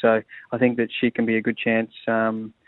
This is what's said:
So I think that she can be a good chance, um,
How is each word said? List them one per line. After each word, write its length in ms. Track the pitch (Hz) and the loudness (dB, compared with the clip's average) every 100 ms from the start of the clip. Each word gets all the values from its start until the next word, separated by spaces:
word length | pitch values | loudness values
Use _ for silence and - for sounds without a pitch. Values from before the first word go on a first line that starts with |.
So 220 | 117 110 - - - | 2 2 0 -16 -8
I 60 | 117 | 0
think 180 | 123 120 | 2 2
that 140 | 113 - | -2 0
she 100 | 120 | -2
can 160 | - 113 | 0 0
be 100 | 110 | 0
a 60 | |
good 160 | 113 113 | -2 -4
chance, 320 | 117 113 113 - - | 0 0 -2 -6 -4
um, 480 | 113 113 110 110 - | 0 0 -2 -8 -16